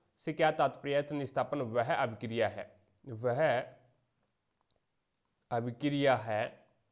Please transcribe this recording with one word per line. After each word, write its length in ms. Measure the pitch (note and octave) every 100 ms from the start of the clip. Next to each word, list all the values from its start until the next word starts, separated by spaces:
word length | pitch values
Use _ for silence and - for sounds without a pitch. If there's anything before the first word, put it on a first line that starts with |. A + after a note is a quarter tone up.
| _ _
से 140 | -
क्या 180 | D#3 D#3
तात्पर्य 440 | D#3 C#3 - C#3+
है? 80 | C#3+
तो 120 | C#3+
निस्तापन 440 | D3 C3+ - B2 D3
वह 340 | B2 A#2+ A#2+
अभिक्रिया 540 | E3+ C3 A2 A#2 A2+ G#2+
है, 320 | G2+ - - _ _ -
वह 560 | A2 B2 A#2+ D#3 A#2+ D3 - _ _ _ _ _ _ _ _ _ _ _ _ _ _ _ _ -
अभिक्रिया 640 | A#2+ B2 A#2+ D3 C#3+ C#3 B2
है 500 | A2+ G#2+ A#2+ - _ _ _